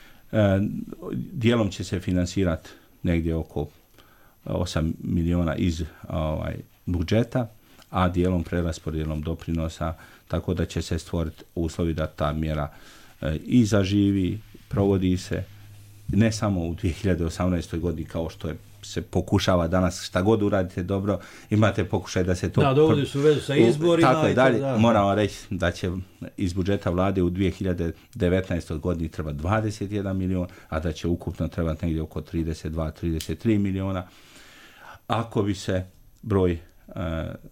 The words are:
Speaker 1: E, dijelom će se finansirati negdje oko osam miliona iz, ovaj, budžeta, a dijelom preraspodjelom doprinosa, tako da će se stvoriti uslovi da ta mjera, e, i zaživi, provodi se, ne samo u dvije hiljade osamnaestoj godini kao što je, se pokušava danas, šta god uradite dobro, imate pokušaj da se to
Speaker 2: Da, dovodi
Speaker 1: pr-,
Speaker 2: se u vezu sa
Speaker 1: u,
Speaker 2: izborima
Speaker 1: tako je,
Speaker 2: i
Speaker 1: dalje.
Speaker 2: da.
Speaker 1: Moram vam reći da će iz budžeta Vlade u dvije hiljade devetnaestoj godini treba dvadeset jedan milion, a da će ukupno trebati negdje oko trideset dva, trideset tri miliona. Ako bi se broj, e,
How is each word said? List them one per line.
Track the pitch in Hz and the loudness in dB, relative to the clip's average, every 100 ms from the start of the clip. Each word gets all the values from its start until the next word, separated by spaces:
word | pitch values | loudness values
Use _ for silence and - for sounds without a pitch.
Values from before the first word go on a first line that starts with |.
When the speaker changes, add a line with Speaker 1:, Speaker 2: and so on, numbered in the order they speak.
| - - - | -20 -20 -4
Speaker 1:
E, | 110 101 98 104 - - - - | 2 4 4 0 -4 -8 -12 -8
dijelom | - - 180 113 120 101 | -8 -6 0 2 4 2
će | - | -2
se | 90 92 | -4 -4
finansirati | 95 90 87 101 92 80 - - _ _ | 0 0 2 2 0 0 -6 -20 _ _
negdje | 90 85 82 | 0 2 2
oko | 80 78 71 76 - _ _ - _ - _ | -2 -4 -6 -6 -8 _ _ -20 _ -20 _
osam | - 90 90 - 80 - | -6 -4 -2 -2 -2 -2
miliona | - 92 85 87 82 76 | -2 0 2 2 0 0
iz, | 92 82 78 - - | 0 -2 -6 -10 -8
ovaj, | 85 78 78 80 78 - _ - | -4 -4 -4 -6 -8 -12 _ -4
budžeta, | 90 85 107 120 135 113 - _ - - | -2 2 2 2 -2 -4 -10 _ -20 -6
a | 92 90 | 0 2
dijelom | 87 90 90 | 2 2 2
preraspodjelom | 82 87 85 - 82 78 78 78 | 0 -2 -2 -4 -6 -4 -4 -4
doprinosa, | 78 78 - 82 82 - 82 78 - - - | -4 -6 -4 -2 -4 -4 -6 -6 -14 -20 -6
tako | 85 - | -4 -2
da | 87 | -2
će | 82 90 | -2 -4
se | - 85 | -4 -6
stvoriti | - 85 80 - - | -4 -4 -4 -6 -10
uslovi | 90 80 - 85 | -4 -4 -2 -2
da | 78 80 | -2 -4
ta | - 78 | -2 -2
mjera, | 76 78 76 73 - - - - - | -2 -2 -2 -4 -8 -20 -20 -20 -8
e, | 78 78 | -4 -4
i | - 127 | 2 4
zaživi, | 107 107 92 101 101 98 90 104 - - - | 4 4 4 4 4 4 0 -2 -10 -20 -6
provodi | 104 98 98 92 92 | 0 2 4 2 0
se, | - 90 92 - - - - - - | -2 -6 -8 -14 -20 -20 -20 -14 -2
ne | 101 113 | 2 2
samo | 110 107 92 | 2 -2 0
u | 82 | -2
dvije | 85 92 | -2 -4
hiljade | - 98 85 82 | -2 0 0 0
osamnaestoj | - 90 87 - 85 | 0 0 0 -2 -4
godini | 87 80 76 | -2 -4 -6
kao | - 82 | -6 -6
što | - 80 | -6 -10
je, | 80 - - | -10 -14 -20
se | - - | -12 -10
pokušava | - 92 87 104 - 90 82 | -4 -2 2 2 4 2 4
danas, | 92 92 - | 2 2 -2
šta | - 90 | -4 0
god | 98 110 | 2 4
uradite | 101 101 90 - | 2 0 -2 -4
dobro, | 90 98 104 95 - - - | -4 -2 -2 -4 -6 -14 0
imate | 107 107 107 | 4 4 2
pokušaj | 92 98 - 95 | 0 -2 -2 -2
da | 90 | 0
se | - 90 | 0 0
to | - | 2
Speaker 2:
Da, | 143 | 4
dovodi | 131 156 147 | 6 4 4
Speaker 1:
pr-, | 131 | 0
Speaker 2:
se | 139 | 2
u | |
vezu | 151 139 | 4 2
sa | - | 2
Speaker 1:
u, | 143 | 4
Speaker 2:
izborima | 175 147 170 165 143 | 4 4 4 6 6
Speaker 1:
tako | 127 - | 4 4
je, | |
Speaker 2:
i | |
Speaker 1:
dalje. | 123 131 120 | 4 4 4
Speaker 2:
da. | 135 117 | 2 4
Speaker 1:
Moram | 117 107 98 | 4 6 4
vam | 98 | 4
reći | 101 - - | 0 -2 -8
da | 92 87 | -2 -2
će | - 92 92 - - - - | 0 -4 -4 -8 -12 -12 -4
iz | 95 | -2
budžeta | 92 90 98 - | -2 0 0 0
Vlade | 87 95 98 | 0 2 2
u | 87 | 2
dvije | 90 95 | 2 0
hiljade | - 95 85 82 - - | 0 -2 -2 -4 -6 -10
devetnaestoj | 110 87 92 92 85 - 78 | -2 2 2 0 -4 -4 -4
godini | 90 82 80 | -2 -2 -4
treba | - 78 | -6 -6
dvadeset | 73 85 110 110 104 95 | -4 0 0 0 -4 -4
jedan | 104 95 95 | -4 -2 -2
milion, | 92 92 87 - - | -2 -2 -4 -10 -8
a | 80 | -4
da | 85 | -4
će | 80 85 | -4 -2
ukupno | 87 - - 80 | -2 -4 -6 -4
trebati | - 82 78 85 | -2 -4 -2 -2
negdje | 80 | -2
oko | 78 - | -4 -8
trideset | 73 85 80 80 82 | -6 -4 -2 -4 -6
dva, | 80 78 | -4 -6
trideset | - 85 80 - 80 | -4 -4 -2 -4 -4
tri | 113 107 | 0 2
miliona. | 98 95 95 92 90 - - - - - - - - - - | 2 -2 -4 -4 -8 -16 -20 -20 -20 -20 -20 -20 -20 -14 -6
Ako | 110 117 120 | -4 -2 0
bi | 101 | 0
se | 95 - 92 92 - - _ | -2 -2 -2 -4 -12 -20 _
broj, | - 98 90 | 0 4 4
e, | 85 - - - - 85 80 82 - - | 2 -6 -20 -16 -8 -6 -4 -6 -10 -14